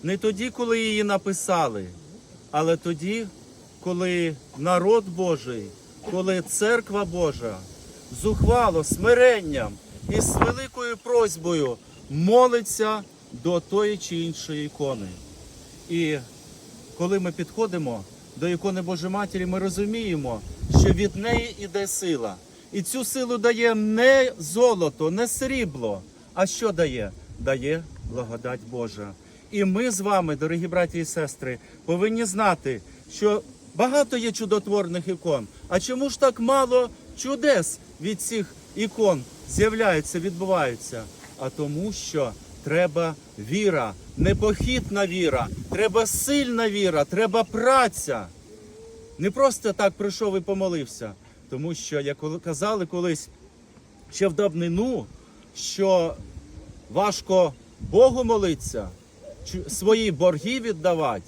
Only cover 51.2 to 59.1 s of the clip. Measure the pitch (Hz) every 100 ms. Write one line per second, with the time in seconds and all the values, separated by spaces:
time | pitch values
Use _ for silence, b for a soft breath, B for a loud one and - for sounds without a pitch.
51.2 | B B - 131 156 165 - 147 143 143
52.2 | 151 156 170 151 196 214 175 180 175 156
53.2 | - - - - - - - - - -
54.2 | 196 160 202 160 170 170 240 233 110 -
55.2 | B B B - - - 196 185 165 -
56.2 | - - - - - - - 113 202 190
57.2 | - 190 175 127 - - - 196 262 247
58.2 | 240 220 190 143 - 123 95 90 -